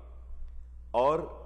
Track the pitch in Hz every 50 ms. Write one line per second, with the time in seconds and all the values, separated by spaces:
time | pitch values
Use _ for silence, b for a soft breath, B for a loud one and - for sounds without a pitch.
0 | - - - - - - - - - - - - - - - - - - - 117
1 | 127 143 156 160 85 - - - -